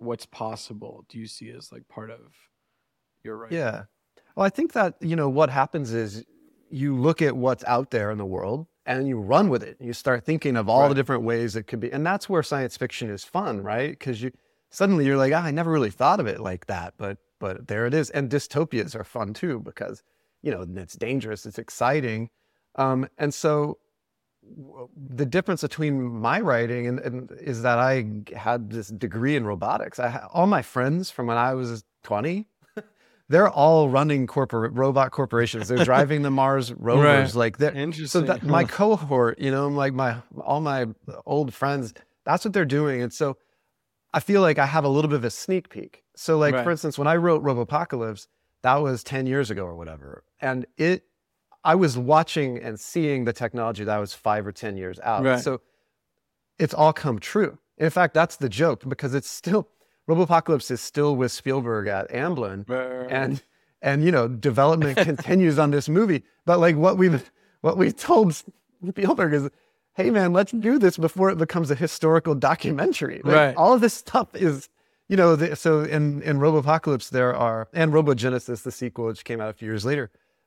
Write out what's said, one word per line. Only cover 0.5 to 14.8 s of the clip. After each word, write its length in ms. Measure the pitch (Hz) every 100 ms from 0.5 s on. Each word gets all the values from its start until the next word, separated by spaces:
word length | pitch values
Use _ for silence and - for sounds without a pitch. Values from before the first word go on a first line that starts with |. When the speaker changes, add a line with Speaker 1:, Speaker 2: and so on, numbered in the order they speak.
| 110 - 104 - - _
Speaker 1:
do 100 | 113
you 80 | 113
see 240 | - 113
as, 200 | 120 -
like, 160 | - -
part 220 | - 110
of 240 | 117 123 _ _ _ _ _ _ _ _ _
your 140 | 110 110
writing? 220 | 113 165
Speaker 2:
Yeah. 260 | 127 107 104 _ _ _ _ -
Well, 100 | 196
I 40 |
think 220 | 226 320
that, 240 | 240 185 -
you 140 | 160 165
know, 120 | 139
what 220 | 135 151
happens 420 | 135 139 165 127
is 320 | 113 110 104 - _ _ _ _
you 260 | 139 143 131
look 240 | 143 165
at 160 | 151 123
what's 280 | 127 123
out 260 | - 120 139
there 200 | 120 104
in 60 | 107
the 60 | 98
world 400 | 92 95 135 165 _ -
and 220 | 127 139
you 100 | 120
run 300 | 98 147 202
with 140 | 123
it. 140 | 107 -
You 120 | 120
start 320 | 117 - 120
thinking 320 | 131 160 147 120
of 120 | 104
all 140 | 120
the 60 | 143
Speaker 1:
Right. 60 |
Speaker 2:
different 300 | 139 131 123
ways 320 | 113 117 117 110
it 80 | 107
could 140 | 117
be. 120 | 117
And 140 | 135 160
that's 220 | 196 -
where 140 | 180
science 320 | - 143 123 -
fiction 340 | 123 - 117
is 140 | 101
fun, 360 | - 180 196 107
right? 360 | 98 113 147 175
'Cause 240 | 135 110
you, 80 | 127 - _ _ _
suddenly 340 | -